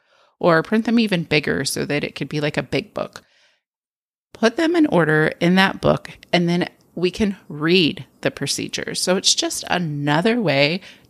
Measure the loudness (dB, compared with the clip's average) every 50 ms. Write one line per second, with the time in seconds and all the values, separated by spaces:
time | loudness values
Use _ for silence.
0 | _ _ _ _ _ _ _ 0 2 4 4 2 2 0 0 0 0 2 2 2
1 | 2 2 0 -2 0 0 0 0 0 0 -2 -2 -4 -4 -4 -4 -4 -2 -2 -2
2 | -4 -6 -8 -8 -8 -6 -4 -2 -2 -2 -2 -4 -4 -4 -4 -4 -4 -6 -6 -8
3 | -8 -8 -12 -18 -20 _ _ _ _ _ _ _ _ _ _ _ _ _ _ _
4 | _ _ _ _ _ _ -4 -2 0 0 2 0 0 2 2 2 2 4 4 2
5 | 4 4 4 2 2 0 0 0 2 2 4 4 2 2 0 0 2 2 2 0
6 | -2 -10 -20 -20 -4 -2 0 0 2 2 0 0 -2 -4 -8 _ _ _ _ -4
7 | -4 -2 0 0 -2 -2 -2 -6 _ -14 -8 -2 0 4 4 4 4 2 0 -4
8 | -12 -18 _ _ -6 -4 -4 -4 -4 -4 -4 -6 -6 -6 -8 -8 -8 -8 -6 -4
9 | -2 0 0 2 2 0 0 0 -2 -4 -6 -6 -4 -2 -2 -2 -2 -2 -4 -2
10 | 0 0 2 2 2 2 0 0 0 2 2 2 2 2 0 -2 -8 -12 -20 -20
11 | _ _